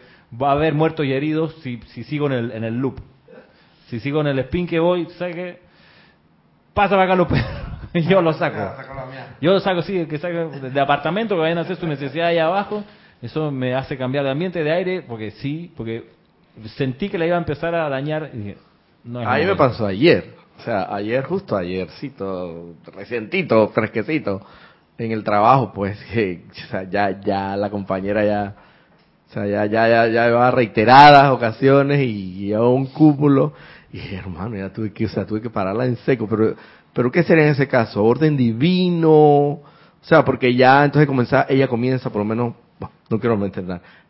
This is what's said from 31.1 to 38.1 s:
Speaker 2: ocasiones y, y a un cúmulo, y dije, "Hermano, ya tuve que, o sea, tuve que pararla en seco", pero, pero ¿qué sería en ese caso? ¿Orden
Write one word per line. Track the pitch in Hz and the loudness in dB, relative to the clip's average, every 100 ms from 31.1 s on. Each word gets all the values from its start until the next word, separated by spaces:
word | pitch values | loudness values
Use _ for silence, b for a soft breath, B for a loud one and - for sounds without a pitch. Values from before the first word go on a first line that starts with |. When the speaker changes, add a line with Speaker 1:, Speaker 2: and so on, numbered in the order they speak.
| 143 139 | 12 8
Speaker 2:
ocasiones | 123 117 113 135 139 139 143 | 4 0 0 4 4 4 0
y, | 127 104 92 92 101 | -2 -4 -8 -8 -4
y | |
a | 107 | 2
un | 120 127 131 | 2 2 0
cúmulo, | - 151 139 147 135 147 - B B B | 4 4 6 2 2 0 -4 B B B
y | - | -16
dije, | 82 95 | -12 -12
"Hermano, | 98 90 104 101 | -12 -10 -10 -8
ya | 95 | -10
tuve | - 107 | -8 -8
que, | - 110 | -4 -4
o | |
sea, | - 92 | -4 -6
tuve | 107 | -6
que | 117 | -6
pararla | 110 95 107 127 | -4 -4 -2 -2
en | 117 | -2
seco", | - 127 107 | -2 -2 0
pero, | 107 110 - B B B | 0 0 -2 B B B
pero | - 120 | -2 0
¿qué | 175 | 2
sería | 165 165 151 | 4 4 4
en | |
ese | 143 131 | 2 2
caso? | 127 110 104 | 2 0 2
¿Orden | 110 | 2